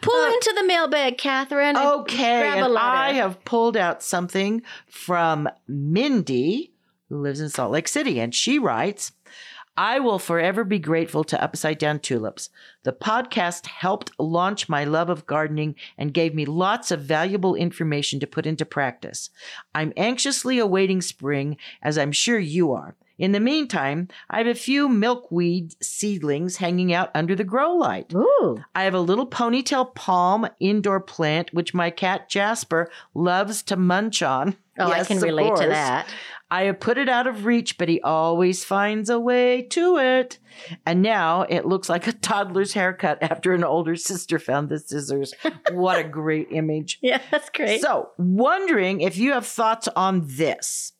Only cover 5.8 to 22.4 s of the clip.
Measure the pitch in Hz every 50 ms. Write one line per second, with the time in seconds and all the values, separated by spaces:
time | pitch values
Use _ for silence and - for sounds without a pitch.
5.8 | 143 147 160 196 262 294 269 226 160 - 131 120 127 160 208 269 349 - _ _
6.8 | _ _ _ _ _ _ 147 147 143 143 139 143 156 151 - - 127 107 117 156
7.8 | 170 - - 285 302 269 165 120 113 120 120 - - - 269 302 247 165 120 110
8.8 | 131 190 202 - - - _ _ _ - - - - - - - - _ _ -
9.8 | 185 214 240 277 269 240 208 185 - - 170 170 160 180 190 208 233 190 214 196
10.8 | 151 151 160 165 165 - - 151 156 - - - - 151 - 156 - 156 156 151
11.8 | 151 151 151 147 - - 131 117 110 104 - - - - _ - - - - _
12.8 | _ 131 127 - - 220 220 240 254 247 - 233 180 175 175 - - - - -
13.8 | - 180 - - - - _ _ 147 160 165 170 180 190 208 202 - - 156 143
14.8 | 147 143 151 160 170 165 175 156 - - 143 156 156 151 151 151 151 156 151 -
15.8 | - - _ - - 151 135 170 165 165 151 156 151 139 151 170 180 190 214 240
16.8 | 240 - 180 151 143 135 160 156 170 190 196 202 175 190 170 - 175 170 - -
17.8 | 156 156 147 143 143 - - 139 143 - - - - 151 160 156 160 - - 147
18.8 | 139 131 120 - - - - - - - _ - - - - - - _ _ 147
19.8 | 156 156 - - 185 226 247 240 - 277 262 - - 247 262 247 226 202 180 190
20.8 | 196 190 190 185 165 - - _ - 139 147 139 139 147 151 - - - - _
21.8 | - 147 151 151 139 147 147 - - 233 240 220